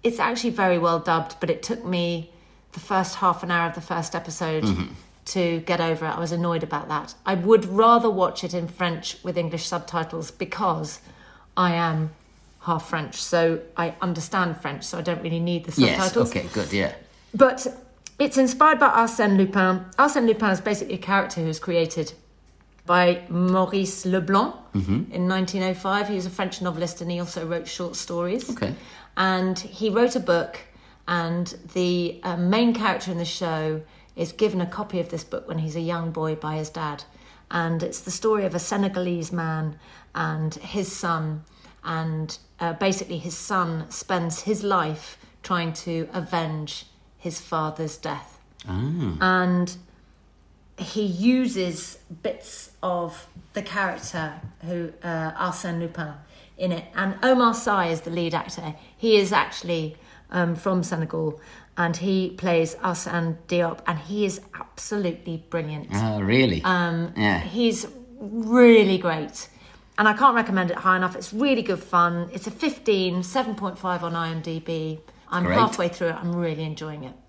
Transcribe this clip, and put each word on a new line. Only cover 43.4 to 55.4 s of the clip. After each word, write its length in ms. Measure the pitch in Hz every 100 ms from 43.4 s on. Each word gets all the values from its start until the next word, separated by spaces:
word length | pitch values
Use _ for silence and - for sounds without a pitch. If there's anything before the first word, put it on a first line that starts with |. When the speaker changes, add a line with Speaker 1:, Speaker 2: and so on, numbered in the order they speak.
| - 190 170 160 156
Speaker 1:
spends 520 | - - 185 170 165
his 200 | - 208
life 540 | 202 190 156 156 - - - _
trying 300 | - 180 165
to 340 | 160 - 165 160
avenge 720 | 185 165 175 160 156 151 - - _ _ _
his 240 | 175 160
father's 560 | - 160 156 156 156 -
death. 420 | 156 143 - - _ _ -
Speaker 2:
Ah. 500 | 92 131 170 113 80
Speaker 1:
And 560 | 185 185 180 180 175 - - _ _ _ _ _ _ _ _ -
he 260 | 180 214
uses 920 | 208 175 220 254 247 190 180 160 - - - 160
bits 480 | - - - - - -
of 460 | 185 175 170 - - - -
the 80 | 208
character 720 | 202 196 190 277 - 175 156 156 107 - 165
who, 240 | 175 165 156
uh, 280 | 175 165 160
Arsène 460 | -